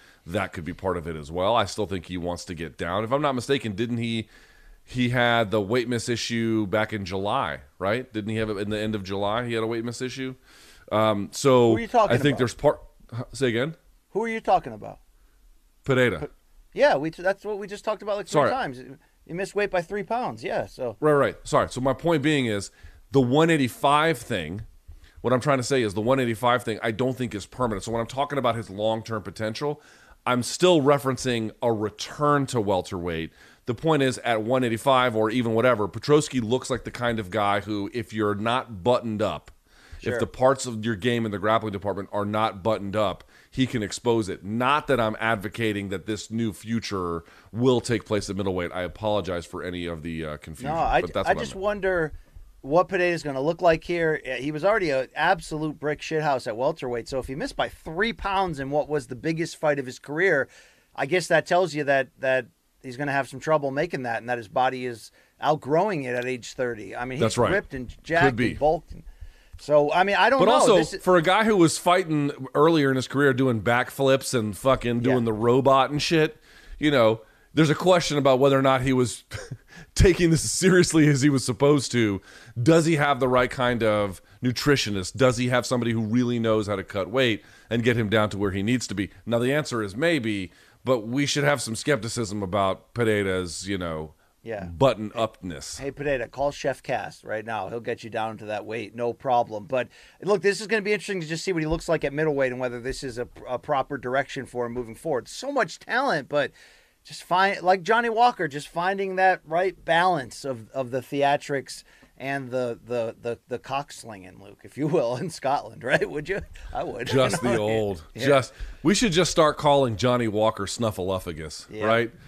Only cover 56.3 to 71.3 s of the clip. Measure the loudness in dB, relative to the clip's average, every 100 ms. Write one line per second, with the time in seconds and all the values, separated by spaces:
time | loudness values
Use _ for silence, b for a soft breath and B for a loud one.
56.3 | 0 -2 -2 -2 -2 -4 -6 -6 -6 -6
57.3 | -8 -6 -4 -6 -8 -8 -4 -4 -4 -4
58.3 | -2 -2 -4 -4 -2 -2 -4 -4 -6 -4
59.3 | -4 -6 -2 -2 -2 -4 -12 -8 0 2
60.3 | 2 0 b b b b -8 -2 -2 2
61.3 | 2 4 2 2 0 2 2 0 _ 0
62.3 | 0 -2 _ _ _ -14 -8 -2 -2 -4
63.3 | -6 0 0 0 -2 -4 -4 -4 -4 -4
64.3 | -6 -4 0 0 0 -6 -8 -14 b b
65.3 | _ 0 0 0 0 0 -2 -4 -4 -4
66.3 | -6 -8 -6 -4 -4 -10 -8 -8 -2 0
67.3 | 2 2 2 -2 -8 -10 -14 -2 2 2
68.3 | 2 -2 0 0 0 -6 -18 b b b
69.3 | b b -12 2 4 6 4 2 4 4
70.3 | 6 6 6 6 6 4 0 4 4 4